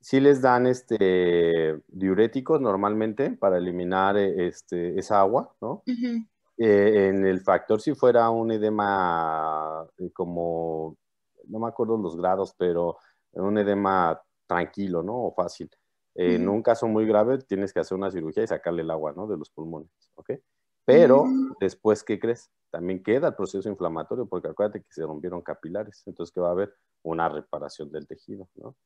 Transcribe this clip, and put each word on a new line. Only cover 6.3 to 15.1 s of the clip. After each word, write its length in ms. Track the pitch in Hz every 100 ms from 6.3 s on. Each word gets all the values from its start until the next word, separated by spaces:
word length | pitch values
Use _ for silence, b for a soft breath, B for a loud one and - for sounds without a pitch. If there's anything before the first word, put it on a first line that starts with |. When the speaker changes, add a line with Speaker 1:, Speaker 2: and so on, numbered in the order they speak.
| _ _ -
Speaker 1:
Eh, 500 | 113 104 101 107 98
en 180 | 95 95
el 140 | 92
factor, 380 | 95 92 - 110
si 140 | -
fuera 360 | 139 127 117 117
un 220 | 113 113
edema, 1400 | 110 107 107 101 98 90 85 82 80 78 78 78 78 80 _
eh, 140 | 90
como, 840 | - 90 85 85 82 82 80 80 76 _ _ _ _ -
no 120 | 107
me 80 | 113
acuerdo 300 | - 113 113
los 180 | 92 85
grados, 380 | 90 95 92 _
pero 400 | 90 85 87 82 b b _
un 260 | 85 95 107
edema 640 | 101 101 101 95 85 80 _ _ _
tranquilo, 560 | 87 87 - 98 87
¿no? 140 | 85